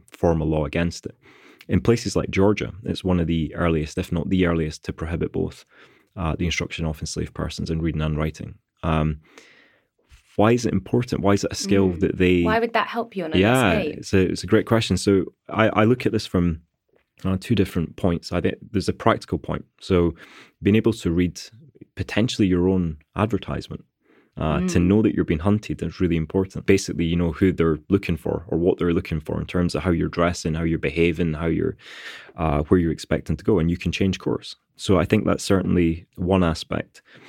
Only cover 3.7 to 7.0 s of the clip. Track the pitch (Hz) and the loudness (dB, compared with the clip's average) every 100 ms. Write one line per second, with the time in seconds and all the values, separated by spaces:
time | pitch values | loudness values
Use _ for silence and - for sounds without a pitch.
3.7 | 80 78 - - 85 76 92 87 82 78 | 0 -2 -6 -4 -4 0 0 2 0 -2
4.7 | - - - 82 82 - 87 85 - - | -6 -12 -10 -6 -4 -4 -4 -6 -8 -20
5.7 | _ - _ _ - 82 76 85 - 82 | _ -20 _ _ -6 -4 -2 -2 -4 -6
6.7 | - 80 78 | -6 -6 -6